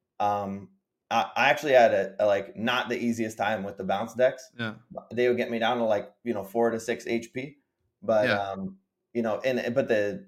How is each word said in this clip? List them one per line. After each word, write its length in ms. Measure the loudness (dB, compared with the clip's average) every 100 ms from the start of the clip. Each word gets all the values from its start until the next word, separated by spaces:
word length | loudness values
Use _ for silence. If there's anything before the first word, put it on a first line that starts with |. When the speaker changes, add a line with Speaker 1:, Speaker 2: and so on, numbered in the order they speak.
| _ -2
Speaker 1:
um, 500 | 0 0 -2 -8 -12 _ _ _ -2
I, 220 | -2 0 2
I 120 | 2
actually 200 | 2 4
had 200 | 6 8
a, 220 | 6 0 0
a, 60 | 2
like, 320 | 2 -2 -4
not 320 | -2 0 -2
the 80 | -2
easiest 360 | -2 -2 -4 -2
time 260 | -2 -2
with 140 | -4 -8
the 60 | -4
Bounce 280 | -2 -4
decks. 380 | 0 0 0 -16 -8
Speaker 2:
Yeah. 140 | -8 -8 _ -18 -10
Speaker 1:
They 160 | 0 2
would 80 | 2
get 120 | 0
me 80 | 0
down 180 | 0 0
to, 80 | 0
like, 260 | 0 -2 _ -6
you 80 |
know, 100 | -6
four 260 | -4 0 0
to 80 | 0
six 260 | -4 -6 -2
H 240 | -4 -4
P. 260 | -10 -12 -14 _ _ _ _
But, 260 | 0 2 2
Speaker 2:
Yeah. 140 | 2
Speaker 1:
um, 380 | -2 -6 -8 -10 _ _ _
you 80 | -4
know, 180 | -2 -2
and, 340 | 0 -2 -2
but 140 | -2 2
the, 380 | 2 0 -4